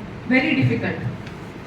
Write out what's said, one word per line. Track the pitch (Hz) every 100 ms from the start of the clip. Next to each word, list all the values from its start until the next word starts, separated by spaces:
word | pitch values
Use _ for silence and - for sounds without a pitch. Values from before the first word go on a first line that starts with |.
| - - -
very | 262 302
difficult. | 277 123 - - - - - - - - -